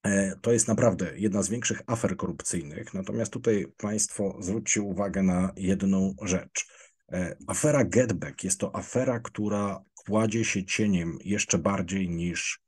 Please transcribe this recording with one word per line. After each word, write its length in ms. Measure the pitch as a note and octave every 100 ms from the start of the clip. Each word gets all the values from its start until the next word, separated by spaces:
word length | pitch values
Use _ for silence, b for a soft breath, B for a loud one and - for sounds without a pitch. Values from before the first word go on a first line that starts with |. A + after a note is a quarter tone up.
| G2+
e, 300 | G2 G2 F#2
to 100 | -
jest 160 | A#2+ A#2
naprawdę 520 | A2 A#2+ F#2 F2 -
jedna 240 | G#2 G2
z 60 | F#2
większych 320 | A#2 - A2+ -
afer 300 | A#2 G2+ F#2+
korupcyjnych. 760 | - - - F2 D2+ D2 -
Natomiast 380 | F#2+ F#2+ A2 A2
tutaj 340 | A#2+ A#2 G#2 - _
państwo 600 | G#2 G#2+ - - G2 -
zwróćcie 420 | F#2 A2 A#2 -
uwagę 420 | G2+ F#2 G2+ F#2+
na 280 | F#2+ F2+ F#2 -
jedną 600 | F#2 F#2+ G2 F#2+ F#2+ F#2+
rzecz. 460 | G2+ F#2 - - - B B B _
E, 260 | F2+ F2 - -
afera 360 | - D3+ C#3+
Getback 600 | G2+ A#2 B2 F#2 G#2+ -
jest 160 | F#2 -
to 160 | G2 A2
afera, 440 | G2+ B2 B2+ A#2
która 640 | A#2+ - G#2 G#2 G2+ F#2+ - - -
kładzie 380 | G#2+ A2 A2+ G#2+
się 200 | G2 F#2+
cieniem 520 | - G#2+ F#2 E2+ C#2+
jeszcze 340 | - G2+ - F2+
bardziej 520 | F2+ G2 F2 G2 F#2
niż 520 | E2+ F2 E2+ - -